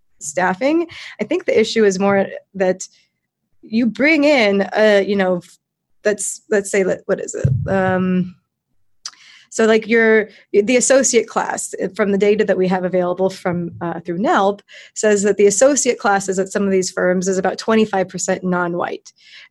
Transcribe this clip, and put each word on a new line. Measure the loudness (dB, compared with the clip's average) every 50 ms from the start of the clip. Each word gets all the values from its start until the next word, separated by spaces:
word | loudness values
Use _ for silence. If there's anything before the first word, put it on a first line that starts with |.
| _ _ _ _
staffing. | -16 -10 -4 -2 -2 -2 -2 -2 -2 0 0 0 -2 -4 -8 -18 -20 -14 -10 -8
I | -6
think | -4 -4 -4 -2
the | 0 0 0
issue | 0 0 2 2 2
is | 2 2 2
more | 0 2 2 2 0 -2 -4 -14 -16 _ -6
that | -2 -2 -2 -2 -2 -6 -18 _ _ _ _ _ _ _ _ _ _ _ _ _ _ -12
you | -4 -2 0 0
bring | 0 0 0 2 2 4 4 4
in, | 4 4 4 4 4 2 2 0
uh, | -2 0 2 4 4 4 4 2
you | 2 0
know, | 0 0 0 0 -2 -4 -10 -20 _ _ _ _ _ _ _ _ _ -4
that's, | -2 -2 -2 -4 -8 -10 -12 _ -2
let's | -2 -2 0 0
say, | 0 0 0
let-, | 0 -2 -4 -4
what | -4 -4 -4
is | -4 -6 -6
it? | -2 -2 -2 -2 -2 -2 -2
Um, | -2 0 0 0 0 0 0 0 0 -2 -2 -4 -8 _ _ _ _ _ _ _ _ _ _ _ _ _ -20 -20 -20 _ _ -20 -20 -20 _ _
so, | -4 0 2
like, | 2 2 2 2 2
your, | 2 2 4 4 4 4 2 0 -6 -20 _ _ 0
the | 0 2 2 2
associate | 2 4 4 4 4 4 2 2 0 0
class, | 0 -2 -4 -4 -4 -4 -8 -8 -10 -8 -6 -8
uh, | -6 -4
from | -2 -2 0 0
the | 2
data | 2 2 2 2 2
that | 0 0
we | 0 0 0
have | 0 0 -2
available | -2 -2 0 0 0 -2 -2 -2 -2
from, | -2 -4 -6 -4 -4 -4 -6 -8 -8 -8
uh, | -8 -8 -8 -8
through | -8 -8 -6 -4
nelp, | -2 0 0 2 2 0 0 -4 -8 _ -20 -20 -20 -18 -8
says | -2 0 2 2 2 2
that | 0 2 4
the | 4
associate | 2 4 4 4 4 4 2 0 -2 -2 -2
classes | 0 0 0 0 0 -2 -4 -4
at | -4 -4
some | -2 -2 -2
of | 0
these | 0 0 -2 -2
firms | -4 -2 0 0 0 0 0
is | -2 -2 0
about | 0 -2 -2 -4
twenty-five | -2 0 2 2 2 2 0 -2 -2 -4
percent | -6 -8 -4 -4 -4 -2 -2
non-white. | -2 -2 -2 -2 -2 -4 -4 -4 -6 -8 -10 -14 -18 -20 _ _ -20 -20 -20 -12 -4